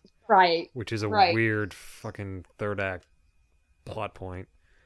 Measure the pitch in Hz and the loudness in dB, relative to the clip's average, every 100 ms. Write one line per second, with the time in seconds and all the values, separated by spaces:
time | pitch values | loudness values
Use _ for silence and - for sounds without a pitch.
0 | _ _ - 202 180 165 165 127 104 113 | _ _ 4 6 6 4 -2 -8 -6 -4
1 | 104 208 185 113 113 107 107 - - - | 0 4 4 4 2 0 -4 -8 -18 -14
2 | 117 104 98 95 87 - 104 101 98 90 | -12 -10 -10 -12 -14 -8 -6 -4 -4 -6
3 | - _ _ _ _ _ _ _ - - | -12 _ _ _ _ _ _ _ -14 -10
4 | 104 - 95 90 92 _ _ _ | -10 -10 -12 -10 -14 _ _ _